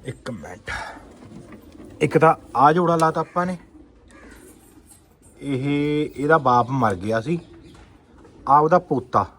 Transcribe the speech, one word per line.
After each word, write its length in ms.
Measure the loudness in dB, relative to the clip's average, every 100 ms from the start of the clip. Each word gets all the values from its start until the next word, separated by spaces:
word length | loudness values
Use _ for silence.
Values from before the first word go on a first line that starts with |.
| -16
ਇੱਕ 260 | -14 -14
ਮਿੰਟ। 400 | -14 -16 -16 -12 -12 -12 -18 -20 -20 -20 -20 -20 -20 -20 -20 -20 -6
ਇੱਕ 160 | 0 4
ਤਾਂ 180 | 4 2 -4 4
ਆਹ 180 | 4
ਜੋੜਾ 220 | 4 0 2
ਲਾਤਾ 260 | 0 -2
ਆਪਾਂ 240 | -6 -6 -6
ਨੇ। 120 | -8 -16 -20 -20 _ -20 -20 -20 -20 -20 -20 -20 -20 _ -20 _ _ -20 -14
ਇਹ, 680 | -6 -4 -2 -2 -2 -2 -4 -4
ਇਹਦਾ 220 | 0 2
ਬਾਪ 320 | 4 2 2
ਮਰ 260 | 0 0 -2
ਗਿਆ 260 | -4 -4
ਸੀ। 180 | -4 -6 -8 -20 -20 -20 -20 -20 _ -20 -20 -14 2
ਆਹ 140 | 2
ਉਹਦਾ 180 | 4 2
ਪੋਤਾ 480 | 0 -6 -2 -2 -2